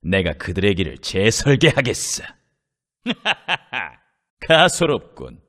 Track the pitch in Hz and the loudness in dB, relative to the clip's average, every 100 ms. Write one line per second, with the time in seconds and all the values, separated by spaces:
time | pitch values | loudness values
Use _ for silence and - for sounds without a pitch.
0 | 80 95 87 73 - 92 101 95 85 67 | 0 0 0 -4 -6 0 0 0 -4 -6
1 | - 95 104 - - 135 156 - 127 - | -8 0 0 2 0 4 4 2 -2 -4
2 | - - - - _ _ _ _ _ _ | -6 -8 -12 -20 _ _ _ _ _ _
3 | 226 - - - - 180 _ 127 82 - | -8 -6 -4 -6 -4 -8 _ -10 -10 -14
4 | _ _ _ _ - 160 170 - 147 123 | _ _ _ _ 2 4 6 4 0 -2
5 | - - 65 - | -6 -18 -18 -18